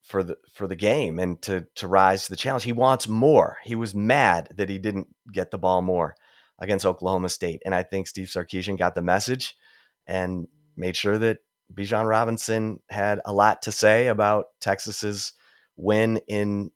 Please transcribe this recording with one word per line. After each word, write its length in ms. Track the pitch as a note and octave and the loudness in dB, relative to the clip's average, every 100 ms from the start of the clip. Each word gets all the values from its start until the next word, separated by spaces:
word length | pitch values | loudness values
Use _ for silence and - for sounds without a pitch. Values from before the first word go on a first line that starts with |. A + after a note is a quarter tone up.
for 200 | _ G2 | _ -4
the, 120 | F2 - _ | -4 -10 _
for 140 | - G2 | -12 -10
the 100 | F2 | -2
game 440 | G#2 C#3+ G#2 E2 | 0 2 -2 -2
and 200 | F2+ F2 | -4 -4
to, 240 | - F#2 E2+ - | -4 -6 -6 -12
to 120 | F2+ | 2
rise 360 | F#2+ F#2+ F#2+ | 6 6 4
to 80 | - | -4
the 40 | F#2 | -6
challenge. 280 | B2+ C3 | -4 -4
He 80 | A#2+ | -4
wants 340 | A#2+ B2+ C3 G#2 | 2 2 2 0
more. 520 | A2 C#3 C#3 E2 - | 2 6 6 6 -2
He 120 | - A2+ | -8 -6
was 180 | A2+ | -6
mad 560 | G2+ G#2+ C#3 A#2 E2+ D#2+ G2+ | -2 2 4 4 2 -2 -4
that 120 | G2 | -4
he 120 | G2 | -2
didn't 280 | G#2 G2 - _ - | -4 -4 -8 _ -10
get 200 | G2 F2+ | -8 -6
the 80 | F#2+ | -2
ball 240 | F#2 F#2 | 2 2
more 320 | F#2 F2+ D#2 - _ _ _ _ | 2 0 -2 -4 _ _ _ _
against 260 | F#2+ G2 | -2 0
Oklahoma 460 | F#2+ F2+ F2+ F#2+ F2+ | 0 0 -2 -2 -2
State. 320 | - F2 E2 | -4 -6 -6
And 120 | F#2+ F#2 | -2 -2
I 80 | |
think 240 | F#2 G2 F2+ | -2 -6 -8
Steve 200 | - F#2 | -12 -8
Sarkisian 480 | F#2 F2 F#2 F#2 F#2+ | -8 -6 -8 -6 -2
got 200 | F2+ F2+ | -2 -2
the 80 | |
message 520 | F2 F#2+ A#2+ C3 - - _ _ _ _ - | 0 0 0 -6 -8 -14 _ _ _ _ -8
and 400 | F#2 F2+ F2+ E2 _ _ - | -6 -4 -6 -10 _ _ -10
made 200 | F2+ F2 | -8 -4
sure 240 | G2+ G#2+ | -2 0
that 220 | A2+ A2+ _ _ _ F#2+ | 0 -2 _ _ _ -12
Bijan 340 | G2+ A2 A2 | -4 -2 2
Robinson 680 | A2 A2+ A2+ - A2 A2 F#2+ _ | 2 0 -4 -4 -4 -4 -8 _
had 320 | G#2 G2+ G#2 - | -2 -2 -2 -2
a 60 | |
lot 300 | G2+ G#2 - | 4 4 4
to 100 | - | -6
say 360 | G2+ G#2+ A2 B2 | 2 4 6 4
about 400 | G#2+ G#2 G#2+ - _ | 2 2 2 -2 _
Texas's 760 | G#2 G2 - G#2 G#2 G2+ - _ _ _ _ - | -4 -2 -4 -8 -6 -6 -10 _ _ _ _ -4
win 420 | F2+ G#2+ A2+ A2+ - | 0 2 2 0 -2
in 440 | G#2 G#2 G2+ F#2+ | -2 -2 -4 -6